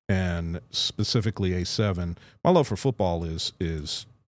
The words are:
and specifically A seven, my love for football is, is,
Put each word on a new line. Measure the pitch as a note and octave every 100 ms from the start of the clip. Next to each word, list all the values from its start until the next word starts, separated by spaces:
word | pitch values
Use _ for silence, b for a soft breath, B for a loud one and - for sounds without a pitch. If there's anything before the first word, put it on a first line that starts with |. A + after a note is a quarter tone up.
| -
and | F#2+ F2+ E2+ E2+ E2+ -
specifically | - - - G#2 A#2+ G#2+ - F#2+
A | F2+
seven, | F2 - G#2 F2+ F2 E2+ b b
my | -
love | F3+ C3+
for | G2+
football | C#3 A#2+ F#2 E2+
is, | E2 E2 - -
is, | E2+ D#2+ D2 - - - _